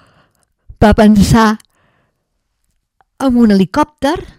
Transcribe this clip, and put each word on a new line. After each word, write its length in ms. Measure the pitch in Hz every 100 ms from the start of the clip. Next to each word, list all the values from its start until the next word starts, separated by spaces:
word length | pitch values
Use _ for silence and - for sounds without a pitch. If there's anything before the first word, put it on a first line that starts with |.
| _ _ _ _ _ _ - -
Va 100 | 202 208
pensar 560 | 214 214 190 226 220 214 _ _ _ _ _ _ _ _ _ _ _ _ _ _ _ -
en 140 | 269 240
un 160 | 226
helicòpter 640 | 196 190 285 302 _ 269 370 381